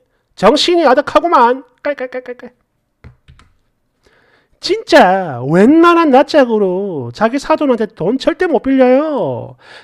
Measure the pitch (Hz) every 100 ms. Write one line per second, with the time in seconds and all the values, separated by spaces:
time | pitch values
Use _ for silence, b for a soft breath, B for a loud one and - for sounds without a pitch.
0 | _ _ _ - 190 294 - 349 285 269
1 | 285 302 339 311 247 269 - _ 285 277
2 | 254 254 254 247 240 _ _ _ _ _
3 | - _ _ _ _ _ _ _ _ _
4 | _ _ _ _ _ _ - 427 - 311
5 | 190 190 175 120 131 175 226 320 349 339
6 | 320 254 294 311 240 214 190 180 202 151
7 | 120 - 226 277 - 311 294 233 220 -
8 | 170 262 302 339 359 226 262 269 254 262
9 | 311 262 147 117 120 123 B B